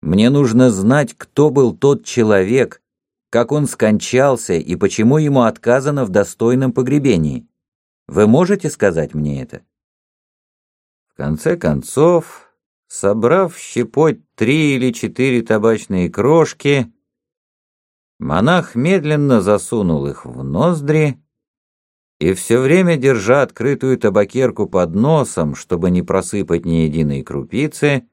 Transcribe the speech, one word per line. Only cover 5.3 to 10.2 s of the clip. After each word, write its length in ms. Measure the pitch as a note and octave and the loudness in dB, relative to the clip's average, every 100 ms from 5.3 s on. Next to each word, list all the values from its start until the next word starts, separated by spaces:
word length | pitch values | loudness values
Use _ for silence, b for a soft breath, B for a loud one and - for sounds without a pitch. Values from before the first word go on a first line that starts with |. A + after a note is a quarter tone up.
| C#3 | 2
отказано 640 | A2+ A2 - B2 C#3 C#3+ | 0 0 0 0 0 -4
в 60 | A#2+ | -2
достойном 640 | F#2+ G2 - A2+ B2+ C3 | 0 -2 -2 0 0 0
погребении. 760 | A#2+ B2+ D3 C#3 F#2+ D#2 B1+ - _ _ _ _ _ _ | -2 0 0 2 2 0 -4 -12 _ _ _ _ _ _
Вы 220 | D2+ G#2+ | 2 4
можете 420 | B2 F3+ G3 D3+ | 4 2 0 -4
сказать 420 | - G#2 E2 D2 | -2 -2 0 -4
мне 300 | D#2 D2 C#2 | -4 -6 -6
это?» 200 | B1+ - _ _ _ _ _ _ | -10 -16 _ _ _ _ _ _